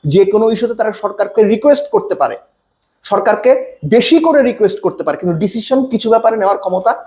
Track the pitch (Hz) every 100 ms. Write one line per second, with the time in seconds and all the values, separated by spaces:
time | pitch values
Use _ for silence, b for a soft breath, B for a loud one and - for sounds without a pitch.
0 | 151 170 190 214 226 220 233 226 220 -
1 | 202 196 202 226 202 220 294 285 - 220
2 | - - 123 - _ _ _ _ _ _
3 | - 196 196 208 254 262 - - 147 226
4 | - 320 320 294 247 214 202 196 - -
5 | - - 180 165 196 226 214 262 262 233
6 | 220 226 226 220 196 196 185 185 214 -